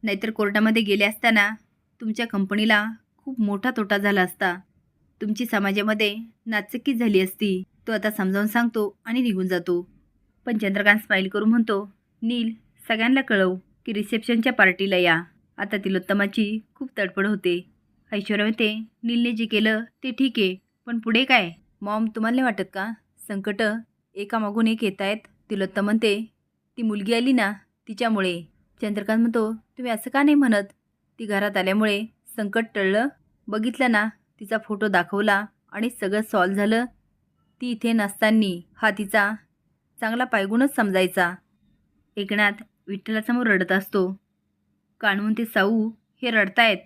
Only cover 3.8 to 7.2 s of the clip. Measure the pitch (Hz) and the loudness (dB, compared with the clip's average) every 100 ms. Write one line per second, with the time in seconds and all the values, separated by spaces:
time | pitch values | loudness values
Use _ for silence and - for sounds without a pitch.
3.8 | 202 202 202 202 180 - 190 175 - _ | 0 0 2 2 0 0 -4 -4 -12 _
4.8 | _ _ _ _ 208 214 240 214 202 196 | _ _ _ _ -6 -4 -2 0 0 0
5.8 | 208 214 208 214 226 _ 226 214 202 247 | 0 0 0 -2 -12 _ -6 -6 -4 -6
6.8 | 285 233 233 190 | -2 0 2 4